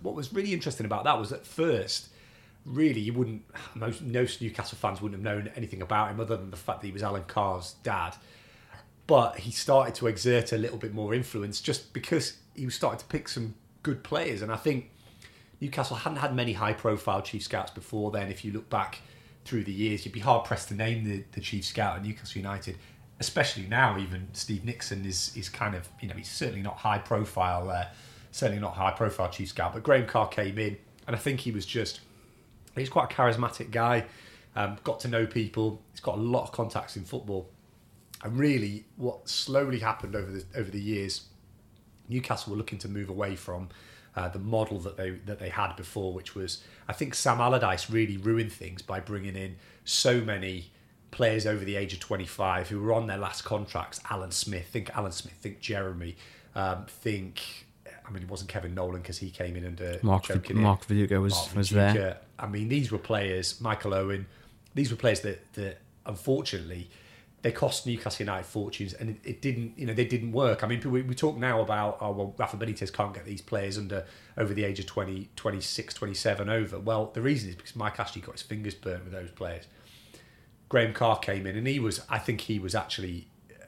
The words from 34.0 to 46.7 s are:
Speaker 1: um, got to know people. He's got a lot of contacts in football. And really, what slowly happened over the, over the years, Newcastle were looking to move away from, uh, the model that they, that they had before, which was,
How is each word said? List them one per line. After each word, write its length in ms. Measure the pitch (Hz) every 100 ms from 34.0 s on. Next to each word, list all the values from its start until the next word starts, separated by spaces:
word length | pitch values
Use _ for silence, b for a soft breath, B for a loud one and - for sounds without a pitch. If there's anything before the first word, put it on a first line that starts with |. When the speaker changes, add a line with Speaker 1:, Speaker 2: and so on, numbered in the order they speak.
| - b b b b
Speaker 1:
um, 220 | - 101 101
got 160 | - -
to 80 | 120
know 180 | 117 110
people. 560 | 120 107 - 110 104 -
He's 100 | -
got 160 | - 107
a 40 |
lot 240 | 117 127
of 80 | -
contacts 440 | - 110 104 - 104
in 60 |
football. 480 | 90 127 104 98 90 - - - - - - -
And 160 | 107 123
really, 460 | 147 131 101 104 - -
what 340 | 123 - -
slowly 480 | - - 135 139 123
happened 360 | 110 107 95
over 160 | 104 95
the, 140 | 95 87
over 160 | 127 98
the 80 | 101
years, 440 | 101 104 98 - - - - - - - - - -
Newcastle 400 | 123 127 110 -
were 80 | 104
looking 180 | 110 101
to 80 | 101
move 200 | 101 98
away 260 | 95 101
from, 360 | 95 - 90 92 b b b b
uh, 140 | - 90
the 100 | 95
model 400 | 104 110 107 101
that 180 | 92 95
they, 140 | 95 92
that 140 | 101 104
they 100 | 92
had 260 | 98 98
before, 380 | - 90 107 95
which 220 | 90 -
was, 280 | 98 92 - b